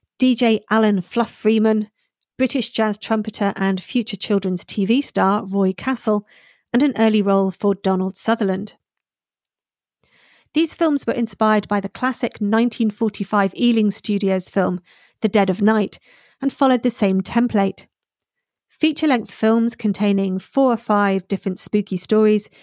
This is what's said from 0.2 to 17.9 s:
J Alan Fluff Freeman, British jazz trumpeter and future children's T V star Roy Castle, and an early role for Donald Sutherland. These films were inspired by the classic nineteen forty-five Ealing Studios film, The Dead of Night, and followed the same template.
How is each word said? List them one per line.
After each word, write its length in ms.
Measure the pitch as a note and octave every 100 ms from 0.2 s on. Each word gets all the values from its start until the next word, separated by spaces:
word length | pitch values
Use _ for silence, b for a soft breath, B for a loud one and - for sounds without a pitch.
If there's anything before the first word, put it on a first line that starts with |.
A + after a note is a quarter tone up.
| B3+
J 300 | A#3+ A#3 A3 -
Alan 300 | A3 G#3+ G3+
Fluff 300 | - A#3 A3+
Freeman, 600 | - G#3+ A3 A3 A3 G#3 _ _ _ _ -
British 320 | B3+ C#4 -
jazz 260 | - G#3+ G#3
trumpeter 560 | - A3 G#3 - G3+ -
and 260 | F#3+ F#3+
future 340 | - B3 G#3+ F#3+
children's 480 | - G3+ F#3 F3+
T 220 | - - G3
V 160 | B3
star 420 | - F#3+ F#3+ G#3
Roy 280 | G3 G3 F#3+
Castle, 540 | F#3+ - B3+ - G#3 b b b b b
and 100 | A#3+
an 120 | C#4+ -
early 240 | A3+ G#3+
role 300 | G3 G3 F#3+
for 240 | - G3+
Donald 420 | G3 F#3+ F#3 F#3 -
Sutherland. 600 | - A3+ G3 F#3+ G3+ - _ _ _ _ _ _ _ _ _ _ _ _ b b b b b
These 200 | D4+ E4
films 320 | - E4 C#4+ -
were 60 |
inspired 560 | - A3+ - G#3+ G#3+ -
by 120 | G#3
the 100 | G3
classic 500 | - C4 B3 A#3+ -
nineteen 500 | G3+ A3 A#3+ - A3
forty-five 640 | G3+ A3 - G3 G#3 G3
Ealing 360 | - A#3+ A3+ G#3+
Studios 580 | - - G3+ F#3+ F#3+ -
film, 320 | G#3 F#3 F3+ b b b b
The 80 | G#3+
Dead 220 | G#3+ F#3+
of 100 | F#3
Night, 380 | G#3 A3 G3 - b b b b
and 120 | C4+
followed 300 | - C4+ B3+
the 80 | B3+
same 300 | - G3 F#3+
template. 680 | F#3+ A3+ A#3+ G#3+ G3 - -